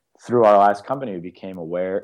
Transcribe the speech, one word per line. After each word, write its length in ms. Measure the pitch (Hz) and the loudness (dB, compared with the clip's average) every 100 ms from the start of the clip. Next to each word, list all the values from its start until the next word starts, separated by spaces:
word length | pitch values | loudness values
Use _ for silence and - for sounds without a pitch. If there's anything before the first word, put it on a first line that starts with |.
| _ _ | _ _
through 220 | - 120 | -4 2
our 140 | 107 101 | 4 6
last 280 | 101 101 - | 4 2 -6
company, 280 | 139 123 | -10 -8
we 60 | 90 | -12
became 380 | 90 - 95 92 | -14 -16 -16 -14
aware, 420 | 82 87 92 98 | -8 -6 -4 -6